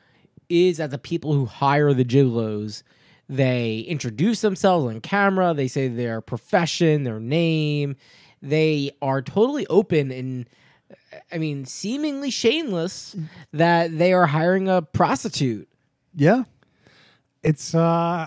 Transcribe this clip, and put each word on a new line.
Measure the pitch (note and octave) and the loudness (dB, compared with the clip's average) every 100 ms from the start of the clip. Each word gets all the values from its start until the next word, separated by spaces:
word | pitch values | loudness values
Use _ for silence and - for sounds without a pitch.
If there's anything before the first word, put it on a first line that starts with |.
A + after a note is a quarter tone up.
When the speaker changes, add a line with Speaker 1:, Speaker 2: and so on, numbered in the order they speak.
| _ _ _ - - | _ _ _ -20 -2
Speaker 1:
is | F3 F#3 D#3+ | 2 2 2
that | D3+ | -6
the | C3+ | -8
people | - E3 D#3 | -6 -6 0
who | C#3+ A#2+ | 0 0
hire | - C#3 D3 D3 | 0 2 4 4
the | B2+ | 4
gigolos, | B2 C3+ C3 A#2 A2 G#2+ G#2+ G#2+ _ _ _ _ - | 4 6 4 2 -4 -4 -8 -10 _ _ _ _ -10
they | C3+ C3 B2 A#2 A2 | 0 0 0 -2 -4
introduce | C#3 D3+ A#2+ G#2+ G#3 A3+ | -6 -6 -6 -2 -2 0
themselves | G#3+ F#3 G3 F3+ B2 | -2 2 2 2 0
on | A2 | -6
camera. | - G3+ G3 F#3+ F3 | -4 0 0 2 0
They | D3 C3 | 0 -2
say | C#3+ C3 | -2 -4
their | A#2 A#2+ A2+ | -4 -4 -6
profession, | - B2 - F#3 D#3+ - E3 D3+ | -8 -10 0 0 0 0 2 2
their | B2+ A2 | -2 -6
name. | A2+ D#3 E3 D#3+ D3+ D3 C#3+ C3+ _ _ _ _ | -4 0 0 0 0 -2 -4 -6 _ _ _ _
They | C#3 D#3 D#3 D3+ C#3 - | -4 0 2 0 -4 -4
are | C3+ C3+ | -2 -2
totally | B2+ G3 A#3+ C4+ - | -2 0 0 0 0
open | F3+ G3+ D#3+ C3+ | 0 2 0 0
and, | B2+ C3 B2+ A#2+ _ _ _ _ - _ - - | -6 -8 -8 -10 _ _ _ _ -20 _ -20 -12
I | E3+ | -6
mean, | D#3 C#3 C3 | -4 -6 -10
seemingly | - G3+ C#4 D4+ C4+ F3+ | -8 -6 -4 -4 -4 -6
shameless | - A#3 D#4 D4 F3 F3+ - - F#3+ D#3 - - | 0 2 2 -2 -4 -4 -8 -14 -12 -12 -14 -10
that | D3+ E3+ E3+ E3+ D#3+ | 2 4 4 2 2
they | F3+ | 4
are | F3+ E3 | 4 4
hiring | D#3 E3+ F#3+ F#3+ | 2 2 2 2
a | F#3 | 0
prostitute. | D#3 - B3 C4+ G3 - C3 G#2 - _ _ _ _ D#3 | 0 0 0 0 -4 -2 -2 -4 -12 _ _ _ _ 2
Speaker 2:
Yeah. | D3 B3 - _ _ _ _ _ _ _ _ _ | 4 4 0 _ _ _ _ _ _ _ _ _
Speaker 3:
It's, | D#3+ D3+ - E3 | -2 -2 -2 0
uh, | E3 E3+ E3+ F3 | 2 2 -2 -4